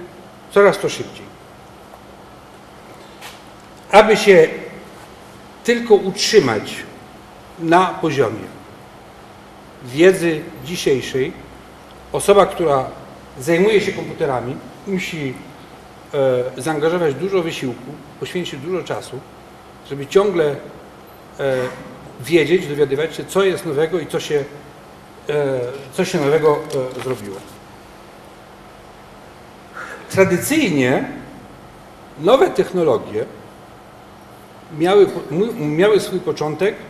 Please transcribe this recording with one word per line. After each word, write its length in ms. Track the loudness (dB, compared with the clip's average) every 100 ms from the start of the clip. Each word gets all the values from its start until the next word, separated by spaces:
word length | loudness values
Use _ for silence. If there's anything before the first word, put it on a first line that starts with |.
| -18 -20 -20 -20 -2
coraz 280 | 4 6 4
to 100 | -2
szybciej. 360 | -6 -10 -14 -20 -20 -20 -20 -20 -20 -20 -20 -20 -20 -20 -20 -20 -20 -20 -20 -20 -20 -20 -20 -20 -20 -20 -20 -20 -20 4
Aby 260 | 6 6 6
się 300 | 8 8 8 2 -14 -16 -20 -20 -20 -20 -20 -20 -20 -6
tylko 320 | -2 0 4 4
utrzymać 800 | 4 -2 2 4 4 0 -4 -10 -14 -18 -20 -20 -20 -20 -20 -6
na 260 | 4 4 4
poziomie 680 | 0 -2 0 0 -2 -12 -16 -20 -20 -20 -20 -20 -20 -20 -20 -20 -20 -20 -20
wiedzy 580 | -6 4 4 4 0 -2 -6 -14 -12
dzisiejszej, 680 | -4 0 0 0 -4 -4 -6 -18 -20 -20 -20 -20 -20 -10
osoba, 340 | -2 4 6 4
która 400 | 2 0 0 -2 -8 -18 -20 -20 -8
zajmuje 420 | 0 2 4 4
się 100 | 0
komputerami, 640 | -4 -8 -4 -2 -2 -4 -10 -14 -16 -8
musi, 460 | -6 -6 -8 -8 -8 -16 -20 -20 -20 -20 -20 -6 0 2 2 -2 -4
e, 40 |
zaangażować 540 | -4 0 0 2 0 -2
dużo 260 | -2 -2
wysiłku, 500 | -2 -4 -6 -8 -12 -16 -18 -12
poświęcić 400 | -8 -6 -8 -8
dużo 240 | -6 -6
czasu, 360 | -6 -8 -10 -14 -16 -20 -20 -20 -20 -20 -12
żeby 180 | -12 0
ciągle, 480 | 2 2 0 -2 -4 -10 -20 -20 -20 -20 -20 -18 -6
e, 160 | -2 -2 -4 -8 -16 -20 -20 -14
wiedzieć, 460 | 0 2 2 0 0
dowiadywać 480 | -2 -2 -2 -4 -8
się, 100 | -6
co 180 | -2
jest 220 | 0 -2 -4
nowego 340 | -2 -2 -4
i 80 | -4
co 120 | -6
się, 240 | -4 -4 -4 -12 -20 -20 -20 -20 -20 -14 -6
e, 300 | -2 -2 -2 -6 -10 -10
co 120 | -6 -4
się 140 | -2
nowego, 400 | 2 2 4 2 -2 -6 -6 -8
e, 40 |
zrobiło. 340 | -8 -8 -10 -14 -16 -20 -20 -20 -20 -20 -20 -20 -20 -20 -20 -20 -20 -20 -20 -20 -20 -20 -20 -20 -20 -20 -20 -16 -16 -16 -2
Tradycyjnie 960 | 2 4 2 0 0 2 2 2 0 -2 -10 -16 -20 -20 -20 -20 -20 -20 -20 -20 -4
nowe 300 | 2 4 4
technologie 760 | 0 -2 0 2 0 -2 -8 -8 -10 -20 -20 -20 -20 -20 -20 -20 -20 -20 -20 -20 -20 -14 -2
miały 280 | 4 6 6
po-, 280 | 2 -4 -2
mu-, 180 | -2
miały 460 | -2 -2 2 4 4
swój 200 | 0 -4
początek 560 | -4 -4 -4 -2 -2 -4 -10